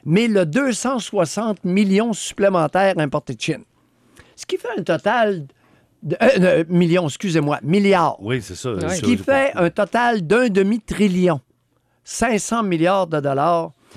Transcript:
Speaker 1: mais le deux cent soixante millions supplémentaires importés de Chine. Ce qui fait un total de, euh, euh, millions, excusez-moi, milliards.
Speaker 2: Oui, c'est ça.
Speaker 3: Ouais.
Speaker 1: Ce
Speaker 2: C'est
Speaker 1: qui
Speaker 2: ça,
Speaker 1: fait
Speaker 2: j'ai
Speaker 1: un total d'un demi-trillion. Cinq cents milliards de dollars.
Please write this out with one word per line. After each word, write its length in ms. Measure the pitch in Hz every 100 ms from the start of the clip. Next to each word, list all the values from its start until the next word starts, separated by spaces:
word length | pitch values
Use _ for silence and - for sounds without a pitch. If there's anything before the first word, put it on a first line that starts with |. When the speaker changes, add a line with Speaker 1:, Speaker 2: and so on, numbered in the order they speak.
Speaker 1:
mais 240 | 143 185 233
le 180 | 202 165
deux 260 | 202 277
cent 260 | 220 247 254
soixante 680 | - 202 165 - 226 196
millions 480 | 175 190 202 190 233
supplémentaires 880 | 214 - - 196 185 151 180 196 170
importés 360 | 147 147 -
de 60 | 120
Chine. 240 | - 123 - _ _ _ _ _ - -
Ce 100 | -
qui 120 | 370
fait 100 | 480 415
un 40 |
total 640 | 175 160 202 240 214 185 139 _ _ _ _ _
de, 120 | 151 170
euh, 60 | 233 220
euh, 240 | 180 156 165
millions, 380 | 175 175 180 156
excusez-moi, 500 | - 202 160 147 147
milliards. 560 | 143 196 196 185 156 -
Speaker 2:
Oui, 180 | 101 127
c'est 120 | 95
ça. 180 | 87 127
Speaker 3:
Ouais. 60 | 101
Speaker 1:
Ce 60 | - -
Speaker 2:
C'est 60 |
Speaker 1:
qui 140 | - 226
Speaker 2:
ça, 60 |
Speaker 1:
fait 280 | 196 269 269
Speaker 2:
j'ai 60 | 240
Speaker 1:
un 100 | 170
total 540 | 190 202 226 240 226
d'un 240 | 156 226 247
demi-trillion. 920 | 190 196 226 - 175 208 180 175 143 _ _ _ _ _ _
Cinq 340 | - - 226 214
cents 240 | - 233
milliards 460 | 208 170 170 196 175
de 100 | 151
dollars. 540 | 139 139 160 170 165 _ _